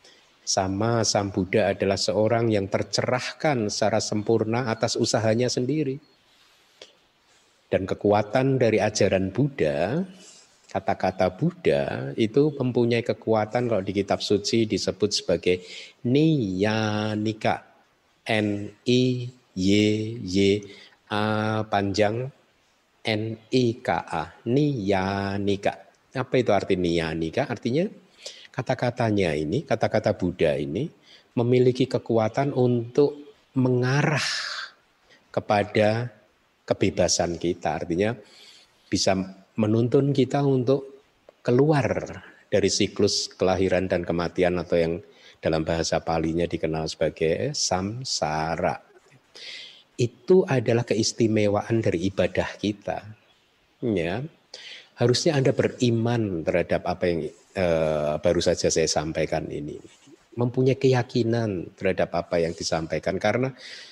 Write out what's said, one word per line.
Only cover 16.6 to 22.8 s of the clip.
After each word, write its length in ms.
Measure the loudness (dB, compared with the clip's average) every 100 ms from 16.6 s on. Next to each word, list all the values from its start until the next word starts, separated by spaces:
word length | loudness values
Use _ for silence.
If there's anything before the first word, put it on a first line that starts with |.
| 0 0 0 -2 -2 -2 -4 -2 -2 -2 -6 _ _ _ _ _
N-I-Y-Y-A 1040 | -2 0 0 -2 -8 -6 0 2 2 0 -6 -12 _ -2 2 4 4 2 -4 -8 -2 2 4 2 -2 -18 -20 _ -6 -2 0 0 0 -2 -2
panjang, 640 | -2 0 2 2 0 -6 -12 _ _ _ _